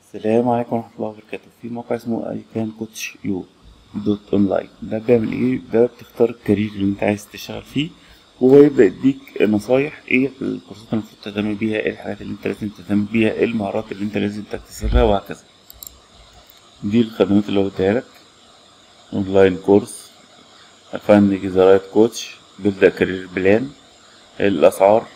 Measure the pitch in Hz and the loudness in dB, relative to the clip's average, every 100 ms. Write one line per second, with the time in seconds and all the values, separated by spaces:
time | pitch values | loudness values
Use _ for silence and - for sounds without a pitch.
0 | _ 101 104 113 123 120 120 117 113 - | _ -8 0 0 0 -2 -4 -6 -8 -12
1 | 110 104 - 104 _ _ 117 117 120 120 | -12 -12 -18 -18 _ _ -14 -14 -8 -8
2 | 117 113 - 110 107 110 110 110 110 - | -6 -6 -6 -12 -10 -8 -8 -10 -14 -12
3 | - - - 95 90 _ - - _ 113 | -16 -12 -8 -8 -10 _ -20 -20 _ -8
4 | 104 101 - 101 98 92 - _ 92 107 | -4 -4 -2 0 0 0 -4 _ -10 -8
5 | 110 120 110 - 120 127 - 113 120 - | 0 0 0 -4 -4 -4 -2 0 0 0
6 | - - 117 117 - 101 107 101 98 101 | -20 -2 -2 -2 -2 -2 -2 -4 -4 -2
7 | 107 104 - 101 - 110 107 127 160 - | -4 -4 -8 -18 -14 -16 -8 -8 -8 -10
8 | _ _ _ _ 127 139 147 131 101 87 | _ _ _ _ 6 8 8 6 2 4
9 | 131 135 - - 101 107 104 131 147 - | -2 -2 -10 -2 0 0 0 -2 -2 -10
10 | - 127 135 131 101 107 - 101 113 113 | -2 -2 -2 -6 -8 -8 -14 -20 -6 -6
11 | 107 - 107 101 104 104 110 107 - 107 | -6 -16 -10 -6 -6 -4 -4 -4 -4 -6
12 | 104 104 101 101 101 101 107 101 87 104 | -12 -12 -12 -10 -8 -8 -10 -12 -4 -4
13 | 104 113 110 - 104 117 98 110 113 98 | -2 0 0 0 -2 -2 -4 -6 -8 -10
14 | 104 104 101 104 101 104 - - 104 - | -6 -4 -4 -6 -14 -16 -16 -10 -2 2
15 | 117 101 - 85 _ _ _ - - - | 2 0 -4 -18 _ _ _ -20 -20 -20
16 | _ _ - - _ _ _ _ 104 113 | _ _ -20 -20 _ _ _ _ -2 0
17 | 110 - 92 101 104 98 98 98 95 113 | 0 0 2 2 0 -2 -2 -2 -2 -2
18 | - - _ _ _ _ _ _ _ _ | -6 -20 _ _ _ _ _ _ _ _
19 | _ 104 95 98 95 90 - 101 120 - | _ -8 -2 4 4 2 2 2 2 -18
20 | - _ _ _ _ - - _ _ 104 | -20 _ _ _ _ -20 -20 _ _ -10
21 | - 104 101 95 95 92 92 95 - 101 | 4 6 6 0 -2 4 6 6 2 0
22 | 113 - - - _ - 101 95 92 - | 2 0 -16 -20 _ -4 -4 2 2 2
23 | 90 92 92 92 92 107 139 - _ _ | -4 -4 -8 -2 0 0 -2 -14 _ _
24 | _ _ _ - 98 87 80 - 95 110 | _ _ _ -4 -2 2 2 4 4 4
25 | 120 | 0